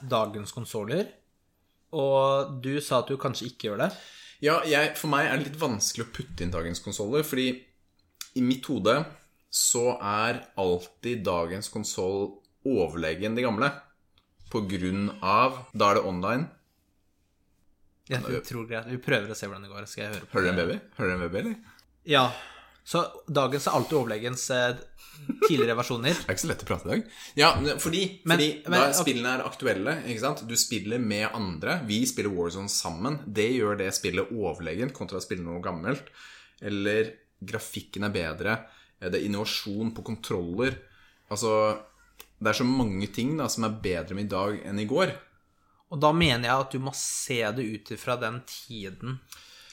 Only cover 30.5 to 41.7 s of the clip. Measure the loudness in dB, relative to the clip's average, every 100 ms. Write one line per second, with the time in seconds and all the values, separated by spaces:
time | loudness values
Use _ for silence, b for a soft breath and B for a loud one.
30.5 | 0 2 0 -2 -2 0 0 0 -2 -4
31.5 | -2 -2 -2 0 2 2 0 0 0 0
32.5 | -2 -2 -2 -2 -4 -4 -4 -2 0 2
33.5 | 4 2 0 -2 -2 0 0 -2 -2 -2
34.5 | -2 -4 -4 -4 -6 -8 -8 -6 -6 -6
35.5 | -6 -6 -4 -4 -4 -6 B B B B
36.5 | B -6 -2 0 2 0 -4 _ _ -8
37.5 | -8 -6 -10 -10 -4 -2 -2 -2 -2 -2
38.5 | -2 B B B _ -2 -2 0 -2 -2
39.5 | -4 -4 -4 -4 -4 -8 -8 -4 -4 -2
40.5 | -2 -2 -2 b b b b _ -2 2
41.5 | 4 4